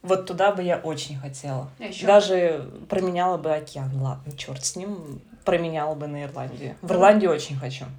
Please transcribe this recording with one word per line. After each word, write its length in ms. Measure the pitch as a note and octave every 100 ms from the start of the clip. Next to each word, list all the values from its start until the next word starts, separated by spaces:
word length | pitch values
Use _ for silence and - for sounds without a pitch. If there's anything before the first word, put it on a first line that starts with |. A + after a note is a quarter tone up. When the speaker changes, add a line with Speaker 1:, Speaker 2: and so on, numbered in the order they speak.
Speaker 1:
вот 240 | F3+ F#3 -
туда 260 | F3 G3
бы 100 | G3
я 160 | F3+ E3
очень 380 | D#3+ D3 - C#3
хотела. 520 | C3+ - C#3+ C3 C3+ -
Speaker 2:
А 60 |
ещё 220 | - - F#3
Speaker 1:
Даже 640 | G3+ F#3+ F#3 F3 D3+ C#3 - -
променяла 480 | F#3+ F#3 F3 F3+ F3
бы 160 | D#3
океан, 360 | D3+ - C#3+ C3+ C3+
ладно, 360 | C3 C3+ D3 C#3
чёрт 280 | - C3+
с 120 | - F3+
ним, 440 | G3 G3 D#3 C#3 - -
променяла 500 | - F3 E3+ D#3+ D3+
бы 120 | D3+ D3
на 180 | C#3+
Ирландию. 520 | C#3+ C#3 C3 - C#3 -
В 40 |
Speaker 2:
Мгм. 80 | F3
Speaker 1:
Ирландию 380 | F3 G3 G#3+ G3
очень 260 | D3 - C#3
хочу. 280 | C3+ - C3+